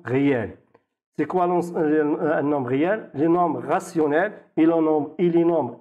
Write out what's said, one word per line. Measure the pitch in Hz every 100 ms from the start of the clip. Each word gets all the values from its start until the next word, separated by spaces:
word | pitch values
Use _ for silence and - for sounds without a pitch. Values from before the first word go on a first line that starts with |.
réels. | - 131 139 127 98 92 _ _ _ _ _ -
C'est | 147
quoi | 185 175
l'ens-, | 180 175 180
euh, | 151 156 147 151 156 165
un |
nombre | 143 147 123
réel ? | 135 170 220 -
Les | 131 165
nombres | 175 175 127 117
rationnels | 175 185 165 151 151 208 - - -
et | 165
le | 165
nombre, | 156 156 143 -
et | 175
les | 170 170
nombres | 165 123 -